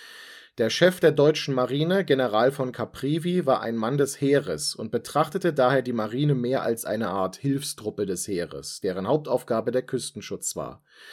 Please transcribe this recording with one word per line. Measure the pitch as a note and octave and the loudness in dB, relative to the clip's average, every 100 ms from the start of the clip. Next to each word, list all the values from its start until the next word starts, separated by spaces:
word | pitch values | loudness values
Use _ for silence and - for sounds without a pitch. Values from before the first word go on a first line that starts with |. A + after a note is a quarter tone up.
| - - - - - - | -20 -20 -20 -20 -10 -2
Der | A2 | 0
Chef | - F3 F#3 | 4 4 6
der | D#3+ | 4
deutschen | D3+ D3 D3+ - | 6 6 4 0
Marine, | B2+ B2 C#3+ E3 G3 | 0 0 0 2 2
General | D3 C3+ B2 G#2+ B2+ | 2 2 4 4 4
von | C#3 B2+ | 2 -4
Caprivi, | B2 A2 - C3+ D#3+ E3+ F3+ | -6 -8 -4 -2 -2 0 0
war | C#3+ - | 2 2
ein | A2 A#2 | 0 -2
Mann | A2 D3 | 0 0
des | C#3 - | 0 0
Heeres | C#3 C#3 F#2+ D2+ - - | 2 2 2 -4 -4 -6
und | A2 | -6
betrachtete | A#2 - C#3+ D#3 F#3+ F3 | -6 -2 -2 0 0 0
daher | C#3+ B2+ C3+ | 2 4 4
die | B2 | 0
Marine | A#2 G#2+ B2 D3 C3+ | -2 -2 0 2 2
mehr | A#2+ C3 | 0 0
als | F2+ A#2 | -2 -2
eine | - G#2+ G2+ | -2 -4 -2
Art | F#2+ F#2+ - | -2 -2 -2
Hilfstruppe | C#3 C3+ C#3+ - G#2+ G2+ G2 | -2 -2 -4 -8 -6 -4 -4
des | F2+ - | -4 -4
Heeres, | F2+ E2 C#2 C#2 - | -4 -4 -8 -12 -6
deren | G2 F2+ F#2+ | -4 -4 -2
Hauptaufgabe | D3+ D3 F3 - A2+ A2+ | -2 0 -2 -2 -4 -2
der | B2 | -2
Küstenschutz | - B2 - G#2 - F#2+ - | -2 -6 -6 -12 -10 -8 -8
war. | - C2+ - _ - - | -8 -10 -12 _ -20 -20